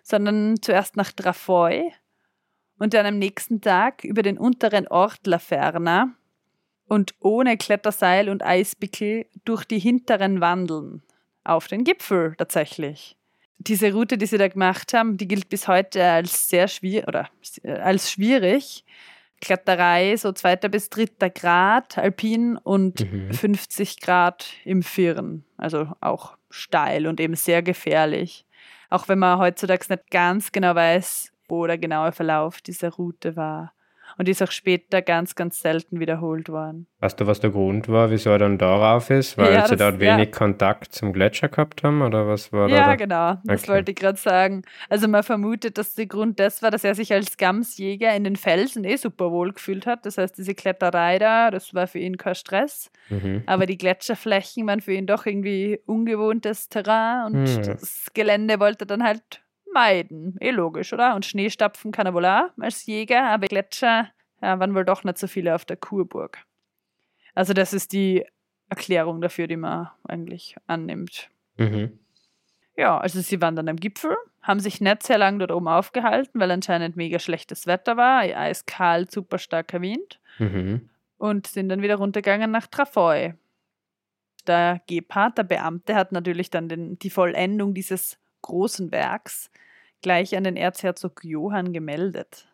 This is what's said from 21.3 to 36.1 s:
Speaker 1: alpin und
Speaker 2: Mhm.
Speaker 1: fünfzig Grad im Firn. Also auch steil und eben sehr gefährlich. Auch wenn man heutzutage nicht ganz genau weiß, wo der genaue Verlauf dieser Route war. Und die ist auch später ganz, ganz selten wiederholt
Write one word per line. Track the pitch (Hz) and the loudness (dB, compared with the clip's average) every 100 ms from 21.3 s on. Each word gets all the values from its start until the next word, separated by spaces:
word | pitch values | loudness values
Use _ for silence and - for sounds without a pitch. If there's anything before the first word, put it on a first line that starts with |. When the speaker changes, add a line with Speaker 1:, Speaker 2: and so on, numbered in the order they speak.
| - 175 175 190 240 262 - | 0 2 4 6 4 0 -2
Speaker 1:
alpin | 196 190 220 226 240 233 | -2 0 -2 0 0 -2
und | - 196 190 180 95 | 0 2 2 0 -4
Speaker 2:
Mhm. | 98 95 | -4 -6
Speaker 1:
fünfzig | 117 208 196 - - 196 - | -2 0 0 -4 -6 -6 -6
Grad | - 180 175 175 - - - | 2 4 4 0 -18 -14 -2
im | 190 | -2
Firn. | 170 - 175 160 - 160 _ - | 0 0 2 0 -6 -10 _ -8
Also | - 156 151 - | -4 -4 -6 -4
auch | - - - - _ | -4 -4 -8 -20 _
steil | - - 170 143 151 156 | -18 -2 0 2 0 -2
und | 160 | -2
eben | 160 165 | -2 -2
sehr | - 170 | 2 2
gefährlich. | 170 175 - 156 156 147 175 - _ _ - - _ | 2 -4 0 2 2 0 -6 -10 _ _ -20 -20 _
Auch | 180 - | -4 0
wenn | 190 | 2
man | 185 180 | 4 4
heutzutage | 180 180 190 185 - | 2 2 0 0 0
nicht | 185 _ | -6 _
ganz | 180 175 196 - | 0 2 0 -2
genau | 202 185 170 | 0 2 4
weiß, | 165 175 180 - - _ _ | 4 2 0 -10 -12 _ _
wo | 170 170 | -4 -2
der | 170 | -2
genaue | 165 156 160 | -2 -2 -2
Verlauf | - 160 156 160 - | -2 0 0 -2 -6
dieser | - 175 170 | -16 -6 -6
Route | - 175 170 165 165 | -4 -8 -6 -8 -6
war. | 156 156 165 _ _ _ - - | -6 -8 -12 _ _ _ -20 -4
Und | 185 | 0
die | |
ist | 190 | 0
auch | 185 | -2
später | - - 180 _ 190 | -2 0 0 _ 0
ganz, | 180 170 175 - | 2 0 -2 -6
ganz | 175 - | -6 -2
selten | 165 160 - 170 | -2 -2 -4 -6
wiederholt | 165 | -4